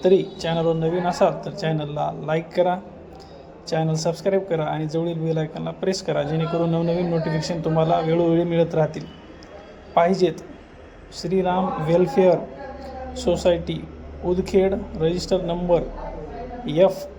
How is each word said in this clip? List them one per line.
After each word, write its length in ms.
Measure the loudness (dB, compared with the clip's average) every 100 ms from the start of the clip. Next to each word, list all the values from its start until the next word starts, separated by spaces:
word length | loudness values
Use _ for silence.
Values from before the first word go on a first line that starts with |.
तरी 180 | 6 4 4 -6
चॅनलवर 320 | -2 0 2
नवीन 320 | 2 0 0 -2
असाल 380 | 2 2 2
तर 60 | -8
चॅनलला 720 | -6 -2 -2 -4 -4 -4 -4 -2
लाईक 220 | -2 -2 0
करा, 220 | 2 0 -6 -18 -20 -20 -20 -20 -20 -18 -4
चॅनल 240 | 0 0
सबस्क्राईब 480 | 0 -2 0 0 0
करा 220 | 0 -2
आणि 220 | 0 -2 -2
जवळील 320 | -2 -2 -2
बेल 200 | -2 0
आयकॉनला 320 | -2 -6 -8
प्रेस 320 | -4 -2 -2
करा, 200 | -2 -2
जेणेकरून 480 | 0 0 0 0 2
नवनवीन 360 | 2 2 0 0
नोटिफिकेशन 540 | 0 0 -2 -2 -2
तुम्हाला 400 | 0 2 4 2
वेळोवेळी 440 | 2 4 4 4
मिळत 300 | 4 2 2
राहतील. 300 | 2 0 -2 -10 -16 -20 -20 -18 -18 -18 -20 -2 2
पाहिजेत 460 | 4 4 2 0 -14 -18 -20 -20 -20 -20 -18 -10
श्रीराम 460 | -4 0 0 0 -2 -2 2
वेलफेअर 500 | 4 4 6 6 4 0 -12 -14 -14 -14 -12 -10
सोसायटी 720 | -4 -2 2 2 2 0 -8 -8 -14 -16 -8
उदखेड, 500 | -2 -2 2 4 4 0 -6 -2
रजिस्टर 400 | 0 0 0 0
नंबर 420 | 0 -4 2 2 2 -8 -10 -10 -12 -12 -12 -10 -4
एफ 380 | 4 4 4 -10